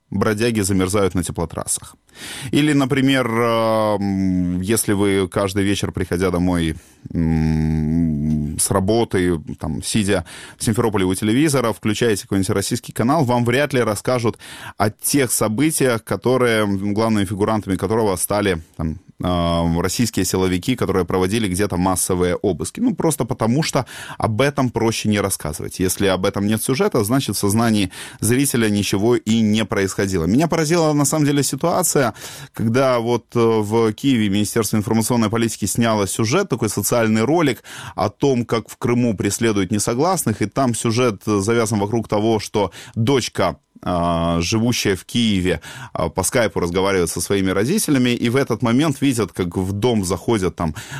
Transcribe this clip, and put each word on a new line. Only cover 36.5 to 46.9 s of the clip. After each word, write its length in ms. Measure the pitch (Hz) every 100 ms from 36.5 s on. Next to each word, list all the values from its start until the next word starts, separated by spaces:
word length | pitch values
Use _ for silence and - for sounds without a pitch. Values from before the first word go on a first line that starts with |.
| 113 107
социальный 540 | - 101 120 113 110
ролик 400 | 110 175 147 117 - - - -
о 140 | 104
том, 360 | - 143 123 117
как 240 | 117 -
в 80 | -
Крыму 400 | 120 120 123 101
преследуют 540 | 101 - 113 101 92
несогласных, 720 | 104 - 120 170 185 - 107
и 20 | -
там 300 | - 131 110
сюжет 480 | 120 110 127 98 -
завязан 540 | 104 98 117 110 110
вокруг 280 | 101 117 107
того, 320 | 107 110 110
что 320 | - 110 95 - -
дочка, 640 | 110 113 139 - - 92 76 _ -
а, 580 | 90 90 85 85 85 85
живущая 540 | 85 110 120 117 113 92
в 100 | -
Киеве, 560 | 120 113 98 90 85 - - -
а, 160 | - 82
по 140 | 85
скайпу 360 | 92 127 107 90
разговаривает 520 | 87 90 95